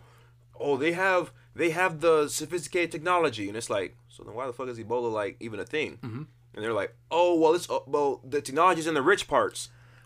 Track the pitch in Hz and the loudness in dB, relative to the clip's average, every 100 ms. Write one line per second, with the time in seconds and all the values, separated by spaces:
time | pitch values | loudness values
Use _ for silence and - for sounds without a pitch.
0 | - - - _ _ - 143 131 160 170 | -4 -20 -20 _ _ -6 -2 0 0 0
1 | 190 180 156 - _ - 170 160 185 156 | 2 2 0 -6 _ -2 0 2 0 2
2 | 165 156 147 - 151 175 156 180 165 165 | 4 4 4 -2 -6 -6 -4 -2 -2 -4
3 | 165 180 156 110 101 107 - 107 87 - | -2 2 0 -2 -6 -8 -4 -2 -4 -8
4 | _ - 107 107 131 123 127 117 110 123 | _ -20 -14 -10 -8 -8 -10 -10 -4 -2
5 | 117 107 101 - 113 101 - 156 113 69 | 0 -2 -4 -6 -10 -10 -6 -4 -4 -6
6 | 127 117 151 _ _ - 110 107 95 - | -12 -10 -12 _ _ -8 -4 -2 -2 -6
7 | - 165 175 170 160 175 - 127 - 147 | -4 2 4 6 6 4 0 -6 -2 0
8 | 143 - 131 143 139 139 180 165 160 151 | 0 -2 -4 -4 -2 2 4 4 0 0
9 | 135 196 - 135 101 - - - - - | 4 2 2 2 2 0 -12 -16 -20 -20